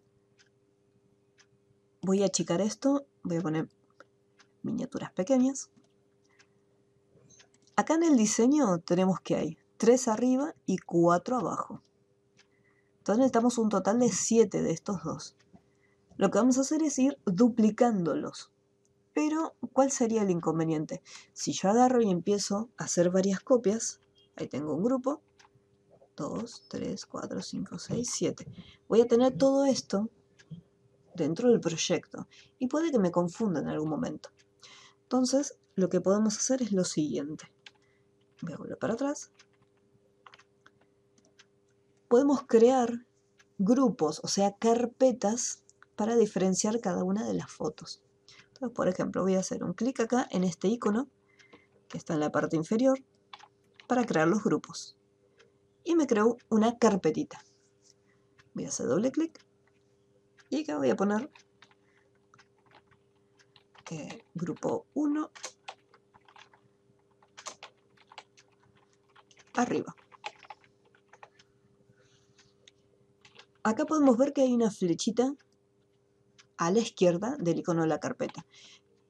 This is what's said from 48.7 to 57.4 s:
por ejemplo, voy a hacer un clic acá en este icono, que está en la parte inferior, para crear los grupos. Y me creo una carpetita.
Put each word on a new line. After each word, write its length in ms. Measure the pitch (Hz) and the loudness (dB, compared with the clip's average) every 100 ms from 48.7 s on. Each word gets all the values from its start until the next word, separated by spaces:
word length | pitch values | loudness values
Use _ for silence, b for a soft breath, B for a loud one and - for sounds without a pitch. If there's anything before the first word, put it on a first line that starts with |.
| - | -2
por 120 | 185 | -2
ejemplo, 360 | 185 196 175 | -2 -4 -2
voy 100 | 185 | 0
a 60 | 185 | 0
hacer 240 | 185 - | -2 -6
un 100 | 175 | -6
clic 260 | - 240 254 | -4 -4 -2
acá 260 | 226 247 - | -2 -2 -2
en 140 | 185 | -2
este 240 | 185 - 185 | -2 -2 -2
icono, 420 | 240 214 220 285 _ b b b b b _ _ | 0 0 -2 -4 _ b b b b b _ _
que 100 | 165 | -14
está 160 | - | -6
en 60 | 151 | -2
la 120 | 151 | -2
parte 240 | 147 160 160 | -2 -2 -4
inferior, 440 | - 220 262 269 - _ _ - - _ _ - - | -2 2 2 0 -4 _ _ -20 -20 _ _ -20 -4
para 180 | 151 - | -2 0
crear 220 | 160 160 | 2 2
los 160 | 208 | 2
grupos. 520 | 185 151 - - - - _ _ _ _ _ _ _ _ | 0 -2 -4 -16 -18 -20 _ _ _ _ _ _ _ _
Y 120 | - 330 | 0 0
me 100 | 269 | 2
creo 320 | 214 226 233 _ | 2 2 0 _
una 300 | 214 226 233 | 0 0 2
carpetita. 640 | 220 196 160 151 - - | 2 2 0 -2 -6 -12